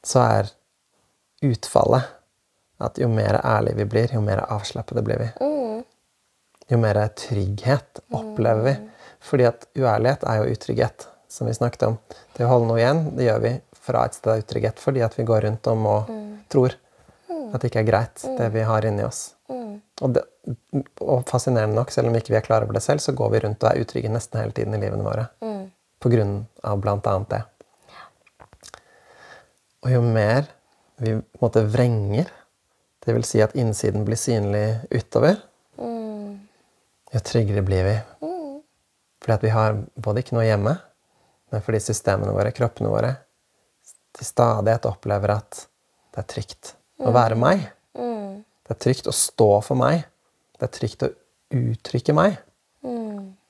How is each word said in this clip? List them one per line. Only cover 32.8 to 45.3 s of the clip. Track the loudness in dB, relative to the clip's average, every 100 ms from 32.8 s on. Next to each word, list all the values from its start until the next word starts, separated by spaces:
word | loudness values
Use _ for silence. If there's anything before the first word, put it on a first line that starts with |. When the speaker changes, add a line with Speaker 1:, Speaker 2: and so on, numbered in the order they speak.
| _ _ 0
Speaker 1:
det |
vil | 0
si | 2 2
at | 2
innsiden | 2 0 0 -2 -2 -2
blir | -2
synlig | 0 0 0 0 0 -2 -2
utover, | -4 0 2 4 2 -4 _ _ -12
Speaker 2:
Mm. | -10 -8 -10 -10 -12 -14 -20 _ _ _ _ _ _
Speaker 1:
jo | -6
tryggere | -2 -2 0 0
blir | 0 2
vi. | 2 -2 -4 -12 -8
Speaker 2:
Mm. | -8 -10 -14 _ _ _ _ _ _
Speaker 1:
Fordi | -2
at | 0
vi | 2
har | 2 2 0 -6 -8
både | -4 -4
ikke | -2
noe | 0 2
hjemme, | 2 0 -2 -6 _ _ _ _ _ _
men | -6
fordi | -2 -2
systemene | -2 -2 0 0 0
våre, | 0 -2
kroppene | 0 -4 0 -2
våre, | 0 0 -4 _ _ _ _ _ _ -20 -20 _
til | -14 -8
stadighet | 2 4 4 2 2 0
opplever | -4 -2 0
at | 0